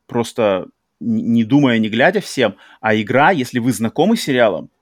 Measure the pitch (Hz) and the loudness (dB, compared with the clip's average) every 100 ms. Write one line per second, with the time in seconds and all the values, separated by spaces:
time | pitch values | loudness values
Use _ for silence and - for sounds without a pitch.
0 | - 117 113 - 107 95 - _ _ - | -8 -6 -4 0 0 0 -4 _ _ -10
1 | 113 110 110 117 107 139 135 113 110 113 | -6 -4 0 0 2 2 4 2 0 0
2 | 156 196 - - 110 - - _ 113 110 | 2 0 -4 -2 -2 -2 -16 _ -2 0
3 | 107 127 156 180 120 123 120 104 113 - | 0 2 2 2 -2 -4 -2 -2 -4 0
4 | 180 233 - 127 117 80 - _ | 0 0 0 2 2 0 -8 _